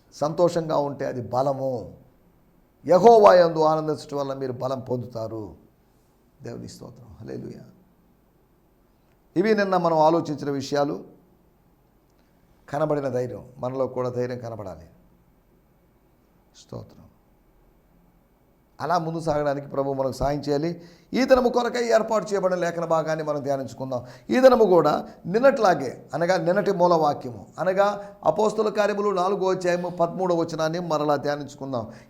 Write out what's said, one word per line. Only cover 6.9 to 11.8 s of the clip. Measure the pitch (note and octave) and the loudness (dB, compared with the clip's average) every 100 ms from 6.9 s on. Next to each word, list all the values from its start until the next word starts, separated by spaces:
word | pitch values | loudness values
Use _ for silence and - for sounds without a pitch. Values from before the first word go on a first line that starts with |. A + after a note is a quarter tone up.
| - - - | -20 -20 -20
హల్లెలూయా. | A#2+ C2 - - - _ _ _ _ _ _ _ _ _ _ _ _ _ _ _ _ D#3 | -14 -12 -14 -16 -20 _ _ _ _ _ _ _ _ _ _ _ _ _ _ _ _ -2
ఇవి | G#3+ | 0
నిన్న | G#3 G3 F3+ | 2 2 0
మనం | E3+ D#3+ | 2 4
ఆలోచించిన | D#3 E3 D3+ D3 C#3+ | 4 2 -2 -6 -6
విషయాలు. | C#3 - C#3+ C#3+ F3+ - - _ _ _ _ _ _ | -6 -4 -2 -2 -4 -12 -20 _ _ _ _ _ _